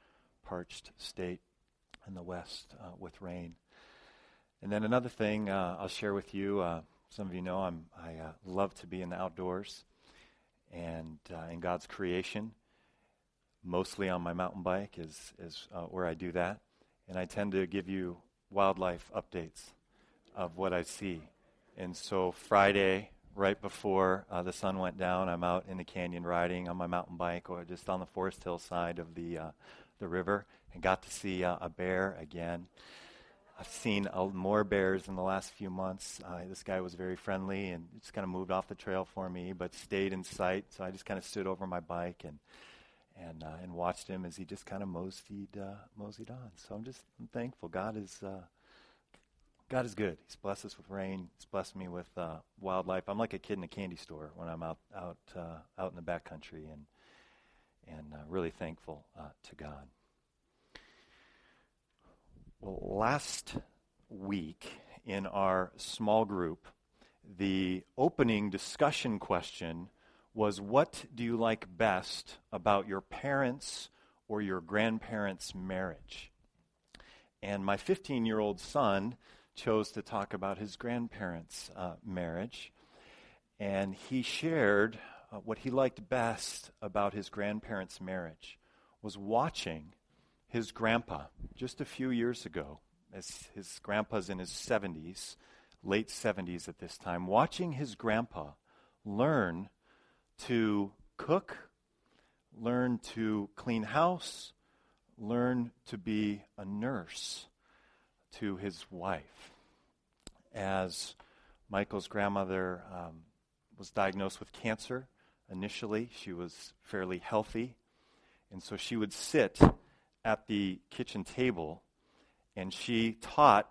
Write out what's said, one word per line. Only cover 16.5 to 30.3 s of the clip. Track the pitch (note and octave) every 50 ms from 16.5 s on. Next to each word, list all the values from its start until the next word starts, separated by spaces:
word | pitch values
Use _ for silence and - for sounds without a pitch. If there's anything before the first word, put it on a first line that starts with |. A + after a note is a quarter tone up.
| G#2 - _ _ _ _ _ _ _ _ _
And | - F#2 F#2
I | F2+
tend | E2+ - G#2+ G2+ G2+ F#2
to | F#2+ F#2
give | E2+ F#2 G2 F2+ F#2
you | F#2+ F#2+ F#2 F2 F2 E2+ - _ _ _ _ -
wildlife | G2 G2 G2 F#2+ F#2+ F#2 F#2 F2+ F2 E2 - - -
updates | G#2 - - - F2+ D#2+ - - - - - - _ _ _ _ _ _ _ _ _ _ _ -
of | G2+ F#2 F2 E2
what | F2+ G2 F#2 F2+
I | F2
see. | E2 - - - G#2 F#2+ F2 D#2+ D2+ - _ _ _ _ _ _ _ _ -
And | - F#2+ F2+ F2
so | - - - G2+ F#2+ F#2 F#2 -
Friday, | - - - A2 G2+ G2 G2+ G2 G2+ G2 F#2+ F#2+ G2 G#2 - - - - - -
right | G2 G2 F#2+ G#2 -
before, | - G2 - - - G#2 F#2+ F#2+ F#2+ F#2 F#2 F#2+ - -
uh, | G2+ F2 F2+
the | F#2 F2+
sun | - - F#2+ F#2+ F#2+
went | F#2 F2+ F2+
down, | F#2+ F#2 F2+ F2+ F#2 F#2+ F#2
I'm | F2 F2 F2+
out | F2 F2 F#2 - F#2+
in | F#2
the | F2+ E2+
canyon | - - F#2 F2+ F2 F2 F2 E2+
riding | E2+ F2 F2 F2 F2 F2+ F2+ F2+ F2
on | F2 F2+
my | F2
mountain | F2 F2 F2 F2 - F2 E2+
bike | F2+ F2 F2 F2 - -
or | F2+ F2 E2+
just | E2 F2+ E2+ - -
on | F#2 F#2
the | F2+
Forest | - - G2 F#2 F#2+ - - -
Hill | F2+ F2 E2+
side | - - F2+ F2 E2+ E2+ E2+ F2
of | E2 E2 E2
the, | E2+ E2+ E2+ E2+
uh, | D#2 D#2 D#2+ D2+ _ - - - - - _ _ -
the | G2+ F2
river | E2+ F#2 F2 F2+